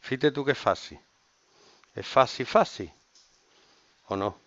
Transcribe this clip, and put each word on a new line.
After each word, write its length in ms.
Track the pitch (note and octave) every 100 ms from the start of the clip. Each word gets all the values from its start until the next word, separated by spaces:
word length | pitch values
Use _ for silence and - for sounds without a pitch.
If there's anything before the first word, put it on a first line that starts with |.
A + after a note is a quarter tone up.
Fíjate 280 | - C3 D3
tú 140 | C#3+
qué 100 | C#3
fácil. 460 | C#3+ - F#2 - - _ _ _ _ _ _ - _ _
¿Es 120 | - -
fácil, 380 | C3+ B2+ -
fácil? 480 | B2+ - G3+ - F2+ _ _ _ _ _ _ _ _ _ _ _ _
¿O 80 | G2
no? 200 | G2+ -